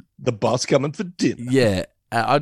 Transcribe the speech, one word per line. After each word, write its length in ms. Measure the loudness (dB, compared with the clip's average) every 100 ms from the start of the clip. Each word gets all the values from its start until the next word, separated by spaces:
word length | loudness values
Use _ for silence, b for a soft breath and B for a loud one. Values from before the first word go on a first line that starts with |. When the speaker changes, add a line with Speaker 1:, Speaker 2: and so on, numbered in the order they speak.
| -20 _
Speaker 1:
the 140 | -6
boss 340 | -2 -2 -2 2
coming 260 | 0 0
for 120 | -6
dinner. 400 | -10 -2 -2 -2 0
Speaker 2:
Yeah. 360 | 2 4 2 -4 _ -6
I, 300 | -2 0 0